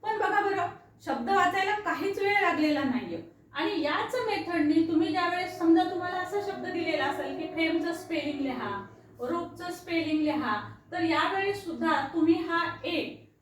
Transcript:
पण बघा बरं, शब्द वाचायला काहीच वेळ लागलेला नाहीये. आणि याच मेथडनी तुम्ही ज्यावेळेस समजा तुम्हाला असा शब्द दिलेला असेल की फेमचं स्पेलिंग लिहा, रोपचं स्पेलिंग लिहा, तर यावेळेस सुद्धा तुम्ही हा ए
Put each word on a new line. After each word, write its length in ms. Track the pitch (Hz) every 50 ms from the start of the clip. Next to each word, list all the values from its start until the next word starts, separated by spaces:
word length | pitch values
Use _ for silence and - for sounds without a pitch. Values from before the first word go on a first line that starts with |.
| -
पण 140 | 427 440 403
बघा 240 | 415 403 415 415
बरं, 260 | 403 392 392 381 349 - - - - - - - -
शब्द 240 | 330 269 233 240 -
वाचायला 420 | 392 392 349 359 349 392 381 403
काहीच 480 | 415 415 - 339 320 - 294 392 392 -
वेळ 220 | 392 403 403 403
लागलेला 420 | 392 349 330 302 302 302 294 277 -
नाहीये. 400 | 262 247 247 202 175 165 - - - - _ - _ -
आणि 280 | 285 311 403 415 339
याच 340 | 285 294 320 381 427 427 -
मेथडनी 720 | 508 466 440 403 302 330 339 349 330 294 294 320 330 320 330
तुम्ही 200 | 330 311 339 -
ज्यावेळेस 520 | 311 370 349 349 349 359 370 359 - -
समजा 240 | 339 330 330 330 359
तुम्हाला 340 | 349 381 349 349 349 359 359
असा 240 | 370 359 392 403
शब्द 240 | 403 392 - 254 -
दिलेला 400 | 330 330 339 330 320 311 294 277
असेल 320 | 285 330 294 285 277 277 294
की 100 | 320 -
फेमचं 460 | - 320 320 320 330 330 294 339 339
स्पेलिंग 460 | - - - 330 302 277 294 294 277
लिहा, 460 | 277 262 247 233 214 202 202 196 190 - - - - - - -
रोपचं 520 | 240 254 339 339 339 - - - 339 359
स्पेलिंग 480 | 349 359 - 349 339 330 311 311 311 311
लिहा, 500 | 302 302 294 302 - 240 - 240 - - - - - -
तर 100 | 339 359
यावेळेस 640 | 339 320 320 294 349 330 381 392 392 403 403 - -
सुद्धा 420 | 339 320 - 330 320 302 285 - - -
तुम्ही 200 | 330 311 330 330
हा 440 | 320 330 330 339 339 339 - - - -
ए 300 | - 349 302 - 240 - - - - _ _